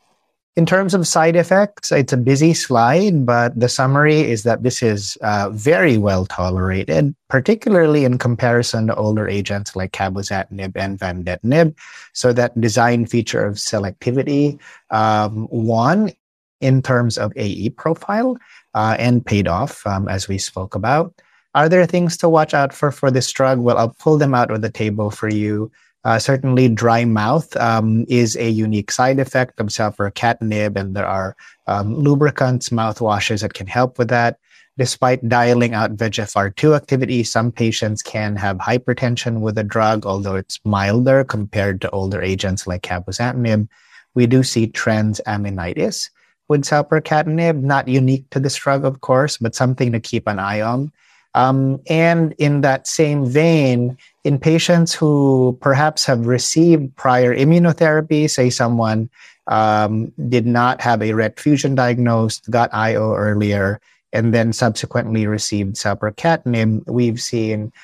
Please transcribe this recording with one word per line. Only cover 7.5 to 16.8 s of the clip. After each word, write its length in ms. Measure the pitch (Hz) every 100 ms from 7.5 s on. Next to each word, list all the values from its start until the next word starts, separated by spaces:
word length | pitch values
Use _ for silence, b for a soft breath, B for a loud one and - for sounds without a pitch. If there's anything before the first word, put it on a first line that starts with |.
| 220 233 185 156 151
in 140 | 127 127
comparison 640 | 123 117 123 120 117 113
to 100 | 110
older 320 | - 107 107 95
agents 480 | 101 92 101 104
like 180 | 95 92
cabozantinib 800 | - 98 95 98 98 - 98 95
and 240 | 98 98 98
vandetanib. 760 | 92 90 87 90 113 151 165 - B B B
So 200 | - 127
that 280 | 120 120 117
design 460 | 113 113 120 120 113
feature 360 | 120 110 113
of 120 | 104
selectivity, 1040 | 104 - 107 98 - 123 131 147 143 147 143 B B _
um, 560 | 110 110 107 107 107 110
won 640 | 120 113 113 127 196 214 - _ _ _ _
in 220 | 131 131